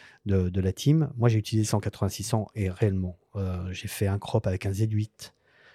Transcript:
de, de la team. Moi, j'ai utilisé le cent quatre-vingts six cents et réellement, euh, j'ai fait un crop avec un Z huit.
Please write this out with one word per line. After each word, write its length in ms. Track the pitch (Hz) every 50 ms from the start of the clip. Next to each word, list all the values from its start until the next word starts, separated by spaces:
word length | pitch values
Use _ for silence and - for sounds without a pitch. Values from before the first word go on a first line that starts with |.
| - - - _ _
de, 240 | 104 98 95 90 90
de 120 | 90 98
la 120 | 92 95 92
team. 380 | - - 139 151 160 156 - -
Moi, 140 | 120 117 120
j'ai 80 | 113
utilisé 240 | 107 104 - 107 110
le 80 | 107 101
cent 100 | - 104
quatre-vingts 300 | - 101 - - 104 98
six 140 | - - 98
cents 240 | - - 110 104 - _
et 160 | 110 98 95
réellement, 480 | 90 - 113 104 95 95 92 90 87 - _ _ -
euh, 360 | 101 95 92 90 90 90 92
j'ai 160 | 92 - -
fait 200 | 104 - - 107
un 100 | 98 98
crop 300 | 98 - - - 113 -
avec 180 | 101 92 92 -
un 80 | 101 95
Z 140 | 98 113 110
huit. 460 | 107 107 107 - _ - - - - _ _ _ _ _ _ - _